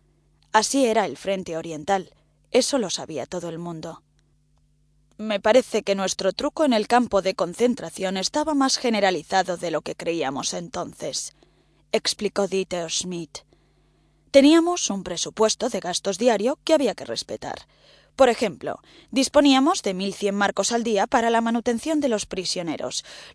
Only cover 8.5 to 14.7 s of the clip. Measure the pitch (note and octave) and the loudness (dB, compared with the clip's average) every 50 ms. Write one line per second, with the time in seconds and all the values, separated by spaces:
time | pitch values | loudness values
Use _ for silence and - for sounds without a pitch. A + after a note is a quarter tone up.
8.5 | D4+ C#4 C4+ C4+ - - - A#3+ A3+ G#3 G3 F#3+ F#3 D3+ D#3 - F#3+ F#3+ F3+ F#3+ | 0 0 2 2 0 0 0 0 0 2 2 0 0 0 -4 -2 0 0 0 0
9.5 | F3+ E3+ F3+ E3+ D#3+ D3+ - - D#3 - F3 E3+ E3+ E3 C#3+ C3 C#3+ C3 A#2+ - | -2 -6 -4 -4 -4 -4 -4 -6 -10 -8 -6 -4 -4 -2 -2 -4 -4 -4 -6 -6
10.5 | - F3+ E3+ D#3+ - F3+ E3+ E3+ - - - D3 B2+ - - - - _ _ _ | -6 -8 -8 -8 -8 -8 -8 -8 -10 -10 -10 -8 -6 -8 -8 -10 -14 _ _ _
11.5 | _ _ _ _ _ _ _ _ - A3 - - - - G#3+ G3 - - G3+ F3+ | _ _ _ _ _ _ _ _ -2 -2 0 -2 -6 -4 -4 -4 -2 -2 -2 -2
12.5 | F#3+ F#3+ F#3+ - - F3 E3+ D#3+ - - - F3+ F3+ E3+ E3 - - - - _ | -2 -4 -4 -4 -6 -6 -6 -6 -6 -6 -6 -6 -6 -8 -8 -10 -14 -20 -20 _
13.5 | _ _ _ _ _ _ _ _ _ _ _ _ _ _ _ _ - C#4 C4+ D4 | _ _ _ _ _ _ _ _ _ _ _ _ _ _ _ _ 6 8 10 10
14.5 | D#4+ E4 E4 F4 | 8 8 6 4